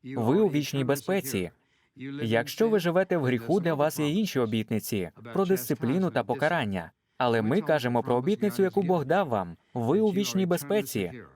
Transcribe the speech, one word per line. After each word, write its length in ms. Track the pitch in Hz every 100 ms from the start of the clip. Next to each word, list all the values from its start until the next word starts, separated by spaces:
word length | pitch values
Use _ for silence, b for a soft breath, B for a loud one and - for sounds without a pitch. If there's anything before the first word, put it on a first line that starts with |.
Ви 360 | 127 131 113 165
у 80 | 214
вічній 340 | 147 139 139
безпеці. 680 | 131 139 - 190 - 101 85 _ _ _ _ - 131 139
Якщо 480 | 117 113 139 - 226
ви 100 | 214
живете 380 | 170 170 190 175
в 60 |
гріху, 360 | 127 123 117 190
для 140 | 170
вас 260 | 147 151 160
є 100 | 147
інші 300 | 175 208 135
обітниці 720 | 117 110 107 110 - 104 87 - 117
про 120 | 143 190
дисципліну 640 | 185 - 147 120 160 185
та 120 | 127
покарання. 680 | 110 127 147 170 113 95 80 _ _ _
Але 240 | 123 117
ми 200 | 107 165
кажемо 420 | 165 156 123 120
про 120 | 113 123
обітницю, 480 | 135 214 208 -
яку 200 | 190 196
Бог 220 | 175 180 135
дав 220 | 175 175
вам. 300 | 110 90 82 _
Ви 260 | 123 117 180
у 120 | 214
вічній 340 | 190 202 190 185
безпеці. 800 | 170 143 208 196 - 90 123 92